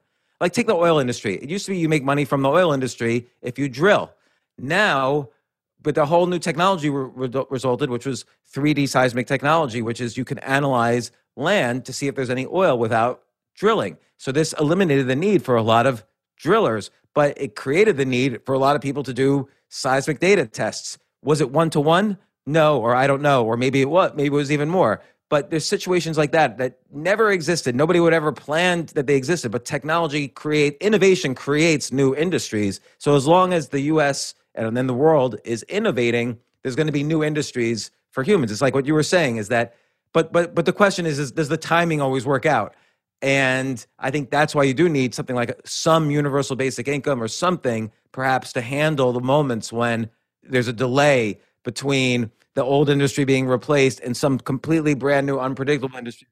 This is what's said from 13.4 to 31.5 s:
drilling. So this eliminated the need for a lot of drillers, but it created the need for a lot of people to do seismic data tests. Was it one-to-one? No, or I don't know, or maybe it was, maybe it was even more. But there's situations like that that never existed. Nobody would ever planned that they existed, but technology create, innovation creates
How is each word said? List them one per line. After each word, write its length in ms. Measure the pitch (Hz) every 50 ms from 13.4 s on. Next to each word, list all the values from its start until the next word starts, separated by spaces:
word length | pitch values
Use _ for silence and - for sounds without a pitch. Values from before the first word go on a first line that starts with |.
| _ _ _
drilling. 420 | - - 208 226 180 117 95 76 - _ _ _
So 160 | _ - 135 131
this 200 | 147 156 151 - -
eliminated 480 | 156 143 170 190 202 165 139 135 135
the 80 | 123 131
need 280 | 135 175 208 202 160 -
for 120 | - 123
a 80 | 117 107
lot 220 | 110 113 117 117
of 180 | 135 127 110 - _ _ _ _ _ _
drillers, 560 | _ - 156 202 226 196 135 110 107 95 - - _ _ _ _
but 260 | 147 147 147 - -
it 160 | 139 127 -
created 400 | - - 131 143 175 214 220 175
the 100 | 131 139
need 360 | 131 127 123 127 135 117 104 -
for 80 | - 135
a 60 | 131
lot 160 | 135 135 147
of 60 | 147
people 220 | - 139 135 143 135
to 100 | 135 127
do 340 | 123 135 139 139 139 131 - _ _ _ _
seismic 500 | - - - 135 131 139 139 - 147 -
data 260 | 165 185 208 190 139
tests. 520 | 110 - - 117 104 - - - - - - _ _ _ _
Was 180 | - 135 156 143
it 120 | 151 120
one-to-one? 640 | 131 156 165 160 - 156 143 156 165 180 202 220 196 - _ _ _ _ _
No, 360 | 135 147 165 151 151 151 131
or 140 | 107 117 123
I 120 | 127 135
don't 140 | 139 139 139
know, 240 | 147 147 139 127 113
or 100 | 110 113
maybe 240 | 117 127 135 135 139
it 100 | 135 135
was, 220 | 160 185 185 151 -
maybe 140 | 147 143
it 40 | 147
was 200 | 139 147 147 135
even 160 | 151 143 147
more. 340 | 156 175 190 151 113 98 - - _ _ _ _ _
But 200 | 151 147 143 -
there's 160 | 165 156 147
situations 500 | - 208 190 - 180 185 180 147 165 156
like 160 | 151 151 147 -
that 260 | 165 151 131 101 110
that 180 | 127 127 - _ _ _
never 400 | - 143 156 180 208 220 226 208
existed. 440 | 196 180 147 147 175 156 - 131 120
Nobody 240 | 120 151 160 180 175
would 140 | 170 165 160
ever 180 | 165 151 151
planned 580 | - - - - 147 165 180 180 175 170 156 123
that 180 | - 156 135
they 80 | 120 143
existed, 360 | 139 127 131 180 160 - 117
but 140 | 101 120 -
technology 600 | - 151 143 - 151 160 170 170 151 139 151 143
create, 500 | 131 - - - 151 151 151 147 147 147 -
innovation 540 | 180 208 220 190 185 196 185 185 - 139 123
creates 580 | - - -